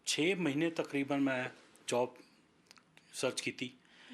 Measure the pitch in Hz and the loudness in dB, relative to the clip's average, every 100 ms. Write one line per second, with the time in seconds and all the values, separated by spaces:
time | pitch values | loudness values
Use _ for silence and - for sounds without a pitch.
0 | - - 165 190 156 139 165 165 - 139 | -4 2 2 2 2 2 0 0 -2 -2
1 | 135 139 139 127 127 - - - - 123 | 0 2 2 0 -4 -8 -20 -14 -2 0
2 | 123 - - _ _ _ _ - _ - | 0 -4 -20 _ _ _ _ -20 _ -20
3 | - - 127 123 123 - 127 - _ - | -14 -4 -2 -2 -6 -6 -10 -12 _ -20
4 | - | -20